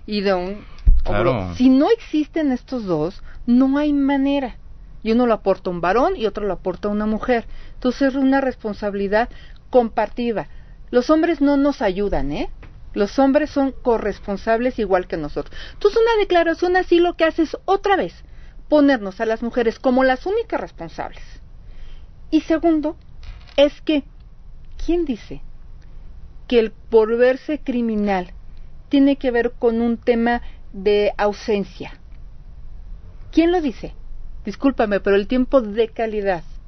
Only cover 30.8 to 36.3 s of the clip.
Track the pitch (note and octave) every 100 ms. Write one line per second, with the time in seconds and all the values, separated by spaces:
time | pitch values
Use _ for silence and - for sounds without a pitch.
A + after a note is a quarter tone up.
30.8 | F#3+ G#3 G#3 - G#3 G3+ - G3+ F#3+ -
31.8 | - - - - - - - - - -
32.8 | - - - - - - E4 F4+ D4+ -
33.8 | D#3 - - - - - - G3 C4+ C4
34.8 | A3 G3 G3+ G3 G3+ B3+ B3+ C#4 G#3+ G3+
35.8 | A3+ - A3+ G#3+ G3